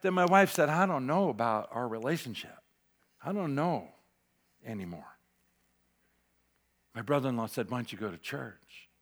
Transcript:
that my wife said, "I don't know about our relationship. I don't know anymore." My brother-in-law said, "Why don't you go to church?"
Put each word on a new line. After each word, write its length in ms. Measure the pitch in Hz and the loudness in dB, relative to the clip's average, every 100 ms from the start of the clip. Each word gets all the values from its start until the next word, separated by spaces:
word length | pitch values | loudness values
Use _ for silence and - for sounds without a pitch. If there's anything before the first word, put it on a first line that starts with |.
that 100 | 190 | 0
my 140 | 185 | 4
wife 280 | 175 196 190 | 6 8 6
said, 160 | - 147 | 6 2
"I 180 | 160 190 | 4 2
don't 200 | 151 127 | 2 0
know 220 | 170 190 | 2 2
about 400 | 110 117 107 - | 2 0 0 -2
our 160 | 117 123 | -4 -4
relationship. 720 | 113 123 165 127 98 - - _ _ _ _ _ _ | -2 -2 -2 -4 -10 -14 -18 _ _ _ _ _ _
I 100 | 160 | -6
don't 220 | 202 165 | -4 -2
know 400 | 139 170 135 82 - _ _ _ _ _ _ | 0 0 -2 -6 -18 _ _ _ _ _ _
anymore." 520 | - 107 90 87 - - _ _ _ _ _ _ _ _ _ _ _ _ _ _ _ _ _ | -10 -8 -8 -12 -16 -20 _ _ _ _ _ _ _ _ _ _ _ _ _ _ _ _ _
My 80 | 120 | -10
brother-in-law 440 | 107 143 131 117 113 | -2 0 0 -2 -4
said, 240 | - 104 | -4 -4
"Why 80 | 123 | -4
don't 140 | 117 | -6
you 60 | 101 | -6
go 120 | 107 | -8
to 80 | 85 | -8
church?" 680 | - 143 123 - _ - - _ | -10 -10 -10 -14 _ -20 -20 _